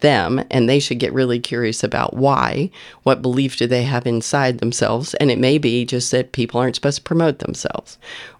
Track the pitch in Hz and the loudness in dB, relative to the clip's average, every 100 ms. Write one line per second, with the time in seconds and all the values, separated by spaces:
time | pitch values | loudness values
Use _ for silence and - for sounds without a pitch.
0 | 147 123 85 131 - 127 117 143 - 120 | 2 4 2 -2 0 2 4 2 2 -2
1 | 120 131 127 120 - 120 113 110 110 - | -2 0 0 0 -2 -2 -2 -2 -2 -2
2 | - 120 139 135 62 - 143 - - - | -4 0 2 2 0 -2 -4 -6 -20 -4
3 | 131 131 127 127 135 - 120 123 127 123 | 0 0 0 0 -2 -2 0 0 0 -2
4 | 120 117 - 143 131 120 117 - 107 117 | 0 -2 0 0 0 0 -2 0 0 0
5 | 147 - 143 120 127 151 131 120 120 123 | -4 0 2 4 2 2 2 0 0 -2
6 | 123 127 127 - 117 120 127 - 139 139 | 0 -2 -2 -4 -2 0 0 0 -2 -2
7 | - 165 165 - - - - - - - | -2 0 2 0 -6 -6 -6 -8 -10 -20
8 | - - - - | -20 -18 -18 -2